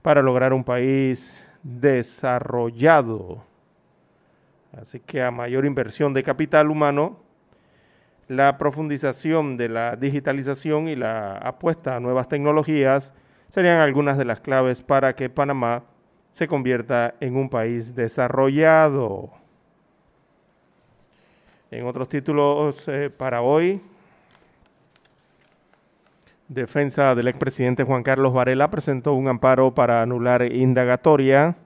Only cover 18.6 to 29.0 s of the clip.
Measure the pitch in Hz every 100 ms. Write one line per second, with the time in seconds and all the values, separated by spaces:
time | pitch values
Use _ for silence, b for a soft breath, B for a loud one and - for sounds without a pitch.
18.6 | 160 160 156 139 117 98 - - _ _
19.6 | _ _ _ _ _ _ _ _ _ _
20.6 | _ _ _ _ _ b b b b b
21.6 | _ 117 120 127 127 147 135 147 143 143
22.6 | 147 139 - 139 143 - 131 120 123 151
23.6 | 175 196 - b b b b b b b
24.6 | _ _ _ _ _ _ _ _ _ _
25.6 | _ _ _ _ _ _ b b _ 135
26.6 | 120 147 143 139 139 120 120 123 135 -
27.6 | 127 127 127 131 120 131 135 127 123 131
28.6 | 147 190 147 131